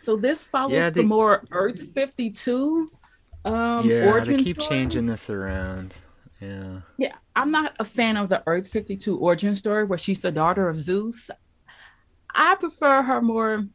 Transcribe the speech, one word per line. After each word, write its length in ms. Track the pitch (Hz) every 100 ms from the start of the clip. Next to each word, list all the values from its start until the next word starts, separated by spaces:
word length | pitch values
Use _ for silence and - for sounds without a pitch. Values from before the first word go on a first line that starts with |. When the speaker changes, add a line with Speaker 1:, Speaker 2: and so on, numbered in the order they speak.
Speaker 1:
So 140 | - 214
this 260 | 254 311
follows 300 | - 269 269
Speaker 2:
Yeah, 180 | 262 170
Speaker 1:
the 120 | 160
Speaker 2:
they 40 | 214
Speaker 1:
more 380 | 214 214 202 -
Earth 280 | 180 202 208
fifty-two, 1080 | - 269 269 - 226 208 254 247 294 330 320 - _ _ _ -
um, 440 | - 226 233 233 226
Speaker 2:
Yeah, 220 | 233 208
Speaker 1:
origin 280 | 226 233 277
Speaker 2:
they 40 |
keep 180 | 262 -
Speaker 1:
story. 160 | - 135
Speaker 2:
changing 300 | 131 123 117
this 240 | 107 -
around. 680 | 101 95 95 95 95 92 - - - - _
Yeah. 400 | 98 98 95 92 - -
Speaker 1:
Yeah, 160 | 262 - _ 233
I'm 160 | 285
not 240 | 311 - -
a 60 |
fan 320 | 208 - 226 214
of 120 | 190
the 140 | 185 -
Earth 180 | 175 190
fifty-two 520 | 214 208 196 214 175
origin 360 | 175 170 202
story 300 | 196 208 214
where 140 | 202 175
she's 200 | - 185
the 140 | 185
daughter 360 | 156 165 185 180
of 120 | 160
Zeus. 500 | 147 196 220 226 - - _ _ - - - _ _ _ -
I 220 | - 320 392
prefer 460 | 330 - 285 269
her 200 | 262 240
more 440 | 233 226 220 214 202